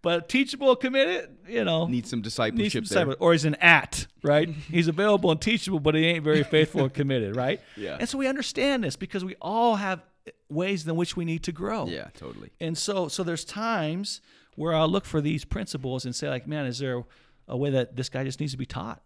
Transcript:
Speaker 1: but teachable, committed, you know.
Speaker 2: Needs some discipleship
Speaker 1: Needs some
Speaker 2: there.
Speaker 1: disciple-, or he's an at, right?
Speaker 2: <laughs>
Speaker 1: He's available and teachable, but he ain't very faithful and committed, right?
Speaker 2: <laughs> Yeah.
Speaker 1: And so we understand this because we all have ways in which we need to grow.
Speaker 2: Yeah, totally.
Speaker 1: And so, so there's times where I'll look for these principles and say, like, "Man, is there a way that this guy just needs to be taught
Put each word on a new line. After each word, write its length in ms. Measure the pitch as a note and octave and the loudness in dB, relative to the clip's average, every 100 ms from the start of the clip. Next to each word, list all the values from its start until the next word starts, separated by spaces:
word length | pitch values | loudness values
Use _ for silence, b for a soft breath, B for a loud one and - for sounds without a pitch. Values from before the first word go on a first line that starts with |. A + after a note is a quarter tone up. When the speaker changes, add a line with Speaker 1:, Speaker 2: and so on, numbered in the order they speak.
Speaker 1:
but 280 | F3 E3+ - | 2 0 2
teachable, 440 | B3+ C#4 C4 C#4 B3+ | 0 0 2 4 4
committed, 580 | B3+ C4 D4 F4+ - - F#3+ | 2 2 2 0 -6 -16 -6
you 160 | A#3 G3 | -2 2
know. 200 | D#3+ E3+ | 2 2
Speaker 2:
Needs 220 | B2 A2+ | -2 -2
some 120 | A#2+ | -6
discipleship 360 | A2 - A2 A#2 | -4 -2 0 2
Speaker 1:
Needs 160 | G#3 B2 A2 | 0 0 0
some 60 | G3 | 0
Speaker 2:
there. 80 | D#3 | 0
Speaker 1:
disciple-, 180 | C3+ E3 | 2 4
or 80 | |
he's 100 | E3+ | 4
an 120 | D3+ D3+ | 2 4
at, 520 | E3+ D#3+ - - - _ | 6 6 4 -8 -8 _
right? 260 | D3 D3 E3+ | 2 4 2
Speaker 2:
<laughs> 200 | D3+ - | -6 -2
Speaker 1:
He's 180 | E3+ E3 | 2 2
available 440 | D#3+ G#3 G3+ F3 | 2 4 4 4
and 100 | D#3 | 2
teachable, 400 | - A3+ - F3+ | 2 0 0 0
but 140 | D3 D#3 | 2 4
he 100 | E3 | 2
ain't 180 | E3+ | 2
very 200 | D3+ D3+ | 2 2
faithful 380 | C#3+ D#3+ D#3 F3+ | 4 4 4 2
and 100 | C3+ | 0
committed, 420 | C#3 C#3 C3 G#2 A2+ | 0 0 0 0 -2
right? 240 | B2+ - - | -2 -2 -8
Speaker 2:
<laughs> 80 | - | -10
Yeah. 220 | G2 C#2 | -8 -6
Speaker 1:
And 80 | A#3 | -4
so 100 | C4+ | -2
we 100 | C4+ | -2
understand 580 | C4+ - - C4+ C4+ F3+ | -2 -4 0 0 2 -2
this 100 | - | -4
because 300 | G3 G3 F#3 | -6 -6 -6
we 100 | - | -8
all 340 | - A3 A#3+ G#3+ | -4 2 4 2
have 260 | G3 F#3 _ _ - - _ | 0 -4 _ _ -20 -20 _
ways 380 | D3 F#3 G3 D#3 | -4 0 -2 -2
in 80 | E3 | -2
which 220 | F3 - | -2 -2
we 80 | E3+ | -2
need 180 | E3 | -2
to 80 | - | -4
grow. 360 | E3 G3+ A3 A2 | -6 -6 -4 -4
Speaker 2:
Yeah, 200 | D#2+ - | -8 -10
totally. 380 | - C2 G#1+ G#1 _ | -14 -14 -14 -18 _
Speaker 1:
And 160 | D#3+ E3 | -6 -4
so, 320 | - G3 E3 | -2 -2 -2
so 140 | - | -4
there's 200 | F3 E3 | -4 -4
times 800 | - G3+ A3+ A3 D#3 E3+ G3+ - b b b - | -6 -6 -4 -2 -2 -4 -6 -10 b b b -6
where 180 | D#3+ | 0
I'll 140 | D#3+ D#3+ | 2 4
look 160 | G3 | 2
for 160 | - D#3+ | 0 -2
these 240 | D3 D#3+ | 0 -2
principles 600 | - - G3+ C#3+ C3 B2+ B2 | -4 -6 -4 -6 -6 -6 -6
and 100 | B2 | -6
say, 140 | D3 | -4
like, 180 | B2+ D3+ | -6 -6
"Man, 180 | D3+ C3+ | -6 -4
is 120 | B2 | -4
there 240 | C3+ B2 A#2 b b b - | -4 -4 -8 b b b -8
a 80 | B2+ | -4
way 120 | C#3+ | 0
that 260 | C3+ B2 B2 | 2 0 -4
this 100 | B2+ | -6
guy 160 | C3 | -4
just 160 | C3+ C3 | -6 -4
needs 140 | D3+ | -6
to 40 | C3 | -6
be 80 | C3 | -8
taught 360 | C3 A2+ - | -6 -8 -12